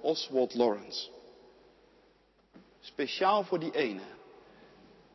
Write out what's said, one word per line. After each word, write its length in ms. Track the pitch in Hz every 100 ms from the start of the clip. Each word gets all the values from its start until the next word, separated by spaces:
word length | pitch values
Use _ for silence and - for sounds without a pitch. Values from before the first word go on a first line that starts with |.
Oswald 520 | - 160 - 131 123
Lawrence. 560 | 120 120 104 - - - - - - - - - _ _ _ _ _ _ _ _ - - _
Speciaal 640 | - - 139 - 190 208
voor 160 | 185 175
die 160 | 160 143
ene. 260 | 127 95 98 - - - - - - - - - -